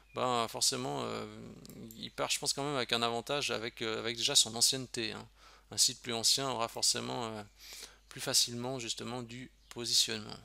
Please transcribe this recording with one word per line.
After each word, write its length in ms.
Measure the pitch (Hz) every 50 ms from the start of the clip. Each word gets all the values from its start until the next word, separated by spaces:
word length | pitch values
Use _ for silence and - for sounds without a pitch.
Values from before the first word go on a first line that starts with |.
| - _ -
ben, 320 | 117 120 127 123 117 113 110
forcément, 540 | - 123 - - 135 127 127 139 147 135 120
euh, 480 | 113 113 110 110 107 107 110 117 120 113 - - - - - 120 113 113 113
il 140 | - 123
part, 180 | - - 143 -
je 100 | - -
pense, 140 | - 139 -
quand 100 | - 139
même 140 | 147 147 131
avec 160 | 120 - 127
un 80 | 117
avantage, 500 | 120 117 117 117 110 - 143 143 131 -
avec, 300 | 113 110 110 120 - -
euh, 180 | 120 110 110 113
avec 160 | 110 113 120
déjà 220 | 117 117 139 143 -
son 180 | - 113 110
ancienneté, 560 | 117 117 - - 131 127 - - 120 113 107
hein. 160 | 104 107 110 113 - - - - - - - -
Un 60 | 117 104
site 240 | - - 123 -
plus 120 | - 123 117
ancien 360 | 113 110 - - 135 139 135
aura 180 | 123 110 117 117
forcément, 580 | - 120 113 - - 120 117 120 127 127 120
euh, 180 | 110 110 110 104 107 - - - - - - - - - - _ -
plus 140 | - 135
facilement, 580 | - 143 127 - - - 120 120 120 127 135 131
justement, 420 | 117 113 - - 113 113 120 127
du 300 | 120 113 120 127 131 - _ _ _ -
positionnement. 720 | - 120 120 113 - - - - 113 110 107 117 113 - 110